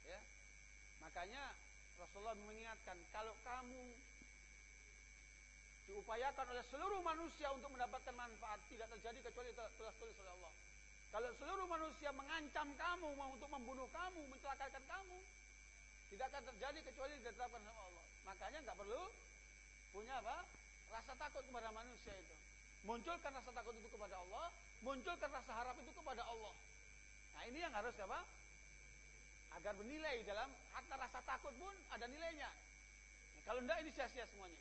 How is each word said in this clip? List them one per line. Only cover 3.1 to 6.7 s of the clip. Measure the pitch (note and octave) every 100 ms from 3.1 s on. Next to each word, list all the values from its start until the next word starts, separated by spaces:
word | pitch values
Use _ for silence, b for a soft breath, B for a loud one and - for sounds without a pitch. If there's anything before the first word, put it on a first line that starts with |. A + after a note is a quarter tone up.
kalau | G#3 A3 G#3
kamu | B3+ B3 B3 B3+ B3 A#3 B3 - - - - - - - - - - - - - - - - - -
diupayakan | G3+ G3 A3+ C4+ C4+ B3
oleh | B3
seluruh | A3+